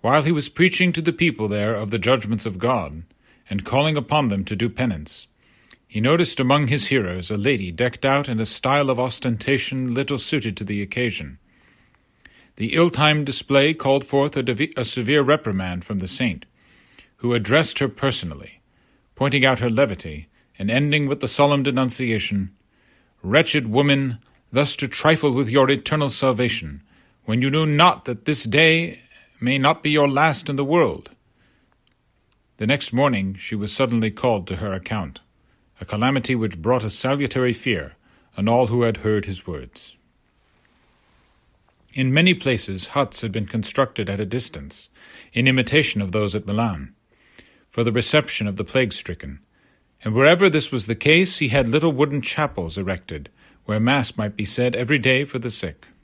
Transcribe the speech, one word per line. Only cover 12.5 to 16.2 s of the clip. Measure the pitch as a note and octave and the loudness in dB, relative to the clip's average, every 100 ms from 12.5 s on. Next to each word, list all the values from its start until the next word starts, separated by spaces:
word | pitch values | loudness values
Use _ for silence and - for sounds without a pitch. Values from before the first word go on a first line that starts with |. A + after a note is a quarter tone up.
| - | -6
The | - | -2
ill-timed | D#3+ E3+ - D3+ D3+ C#3+ | 2 2 4 2 2 0
display | B2+ - C#3 D3 | -6 2 4 4
called | D#3+ C3+ C#3 | 2 2 0
forth | C3+ C#3 C#3+ C#3 | 2 0 0 -2
a | |
devi-, | B2 A2 D#3 - | -4 -2 -4 -4
a | |
severe | A#2+ - A2+ D3 | -4 -4 2 2
reprimand | C3+ D3+ A2+ F#2+ F#2 F2 - | 4 2 2 -4 -4 -6 -6
from | G2+ | -6
the | F#2 | -4
saint, | - | -2